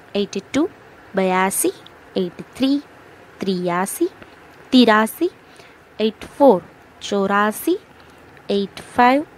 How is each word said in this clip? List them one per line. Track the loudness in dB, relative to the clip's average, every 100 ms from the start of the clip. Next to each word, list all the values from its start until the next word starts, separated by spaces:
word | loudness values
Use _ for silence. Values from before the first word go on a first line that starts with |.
| -8 -6
एटी | -6 -8 -6
टू, | -4 -4 -6 -20 -20 -8 -4
बयासी, | 0 0 0 -2 -4 -6 -16 -20 -10 -6
एटी | -6 -8 -14 -4
थ्री, | -2 -2 -6 -20 -20 -20 -20 -8
तिरासी, | -4 -2 -2 -2 -4 -4 -6 -6 -20 -20 -20 -20 2
तिरासी, | 4 6 4 2 -2 -6 -6 -20 -20 -20 -20 -16 -4
एट | -4 -4
फ़ोर, | -8 4 4 4 0 -20 -20 -16
चौरासी, | -6 -2 0 0 0 -2 -4 -4 -6 -20 -20 -20 -20 -14 -4
एट | -4 -4 -10
फ़ाइव, | -8 2 2 2 -2